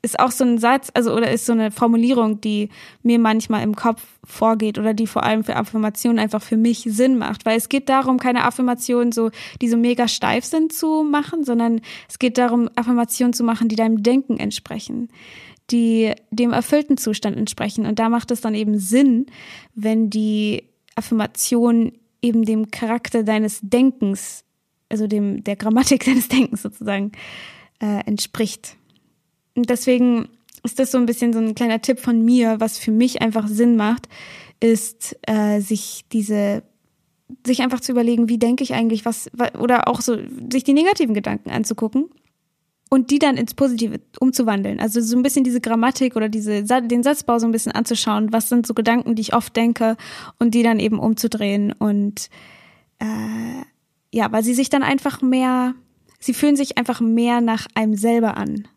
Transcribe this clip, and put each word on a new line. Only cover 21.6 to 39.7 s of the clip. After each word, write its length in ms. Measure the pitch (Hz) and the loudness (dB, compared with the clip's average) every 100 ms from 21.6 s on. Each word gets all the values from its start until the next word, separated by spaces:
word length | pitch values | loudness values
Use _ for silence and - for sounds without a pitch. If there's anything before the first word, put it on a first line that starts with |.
| 240 233 226 - _ _ | 4 2 0 -4 _ _
eben 220 | 240 226 | 0 2
dem 280 | 220 220 220 | 2 0 -2
Charakter 520 | - 226 240 240 233 | -6 -4 -4 -2 -2
deines 360 | 214 214 214 214 | 0 0 0 -4
Denkens, 840 | 196 240 269 262 202 196 - - _ _ _ _ _ | -2 2 2 2 -4 -4 -8 -16 _ _ _ _ _
also 180 | 214 214 | -4 -2
dem, 380 | 208 202 196 - | 0 -2 -4 -6
der 100 | 196 | -4
Grammatik 480 | 214 220 269 277 | 0 2 4 2
<laughs> 20 | - | 4
deines 220 | 262 - | 2 2
Denkens 340 | 254 247 214 | 2 2 -2
sozusagen, 520 | 208 - 214 196 202 - - - - - - _ | -8 -8 -6 -4 -4 -8 -20 -20 -20 -20 -20 _
äh, 260 | 214 202 208 | -4 -4 -2
entspricht. 680 | 208 - - 220 - - - _ _ _ _ _ _ _ - | -4 -4 -4 -4 -4 -18 -20 _ _ _ _ _ _ _ -4
Und 140 | 240 | -2
deswegen 600 | 240 262 247 247 233 - _ _ - | 0 2 2 4 2 -2 _ _ -10
ist 160 | 233 - | -8 -2
das 120 | 262 | 0
so 60 | 254 | 2
ein 80 | 240 | 0
bisschen 280 | 233 240 | 0 0
so 60 | 226 | 0
ein 160 | 220 214 | -2 -2
kleiner 260 | 240 220 | -2 -2
Tipp 180 | - 254 | -2 -2
von 240 | - 233 | 2 2
mir, 360 | 226 247 226 220 | 4 4 4 0
was 180 | 220 - | -2 -4
für 140 | - | 0
mich 300 | 220 247 - | 2 2 0
einfach 260 | 226 220 208 | -2 0 -2
Sinn 280 | 214 240 233 | 2 4 4
macht, 320 | 208 240 - - - - - _ | 2 -2 -6 -20 -20 -20 -20 _
ist, 580 | 226 226 - - - - | 2 2 -2 -12 -14 -12
äh, 360 | - 214 208 208 | -4 0 2 0
sich 460 | 196 214 - - _ | -2 -4 -6 -14 _
diese, 520 | 226 208 208 202 214 _ _ _ _ _ _ _ 262 247 | -4 -2 0 0 -2 _ _ _ _ _ _ _ -10 -2
sich 160 | 254 | 0
einfach 200 | 254 247 | 0 -2
zu 100 | - | -2
überlegen, 380 | 240 233 233 226 | 0 2 2 2
wie 80 | 233 | 2
denke 260 | 233 254 | 2 0
ich 100 | 254 | -2
eigentlich, 320 | - 226 220 233 | 0 0 0 -4
was, 240 | 226 - | -6 -10
wa-, 240 | 240 240 - | -4 -4 -2
oder 280 | 240 | 0